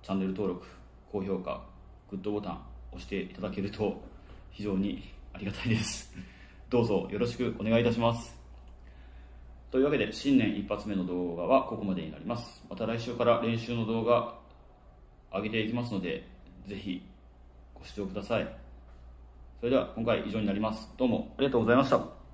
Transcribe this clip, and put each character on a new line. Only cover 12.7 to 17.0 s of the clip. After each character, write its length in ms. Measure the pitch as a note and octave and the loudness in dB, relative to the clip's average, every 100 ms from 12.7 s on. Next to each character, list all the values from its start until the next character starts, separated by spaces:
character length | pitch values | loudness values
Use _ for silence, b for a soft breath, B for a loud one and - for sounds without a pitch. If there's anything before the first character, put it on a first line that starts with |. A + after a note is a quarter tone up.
ま 60 | F#2+ | -4
た 100 | A2 | -2
来 120 | A#2 | -2
週 160 | A#2+ | -4
か 100 | A2+ | 2
ら 160 | A#2 A2+ | 6 6
練 160 | A2+ A#2 | 4 0
習 160 | A#2+ | 0
の 100 | A#2 G#2+ | -2 0
動 180 | A2+ | 2
画 300 | A2 A#2 - - - - - - - - - - - | 6 4 4 -10 -18 -20 -20 -20 -20 -20 -20 -20 -6
上 120 | G2 | -4
げ 80 | G#2+ | -2
て 100 | A2+ | -2
い 80 | G#2+ | -2
き 60 | |
ま 120 | A#2+ A#2 | -2 -2
す 60 | |
の 80 | G2+ | -2
で、 260 | F2+ - - - - - - | -2 -4 -8 -20 -20 -18 -12
ぜ 80 | |
ひ 320 | G2 G2 F2+ | -8 -6 -8